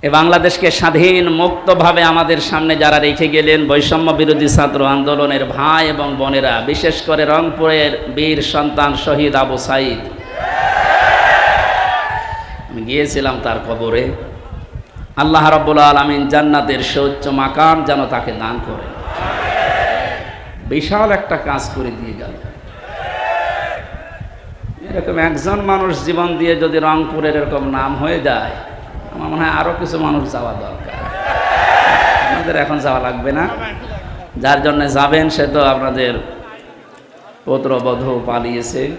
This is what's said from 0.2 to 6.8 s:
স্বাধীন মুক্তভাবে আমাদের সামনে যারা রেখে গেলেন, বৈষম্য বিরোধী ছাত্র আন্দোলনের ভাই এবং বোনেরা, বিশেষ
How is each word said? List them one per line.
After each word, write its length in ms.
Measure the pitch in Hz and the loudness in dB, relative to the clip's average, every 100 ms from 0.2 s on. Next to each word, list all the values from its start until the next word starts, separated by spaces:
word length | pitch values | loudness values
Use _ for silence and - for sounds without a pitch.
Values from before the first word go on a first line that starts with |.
| 165 175 170 170 175 | 6 6 4 4 0
স্বাধীন 580 | - 165 160 180 185 175 | 4 4 6 6 6 4
মুক্তভাবে 720 | 160 175 170 - 180 170 170 | 2 0 0 2 4 6 6
আমাদের 340 | 165 165 160 165 | 4 4 2 0
সামনে 380 | - 160 160 156 | 0 0 2 4
যারা 240 | 151 151 | 4 6
রেখে 280 | 147 147 160 | 4 2 2
গেলেন, 400 | 151 156 156 147 | 2 4 4 4
বৈষম্য 440 | 147 143 160 165 | 2 4 2 2
বিরোধী 360 | 156 156 151 143 | 2 4 4 4
ছাত্র 380 | 135 143 139 139 | 4 4 2 2
আন্দোলনের 600 | 139 139 143 143 139 127 | 2 2 2 2 0 -2
ভাই 420 | - 147 160 160 | 0 2 4 2
এবং 280 | 147 143 135 | 0 -4 -2
বোনেরা, 460 | 135 139 127 117 120 | 0 2 2 0 -2
বিশেষ 360 | 151 | 0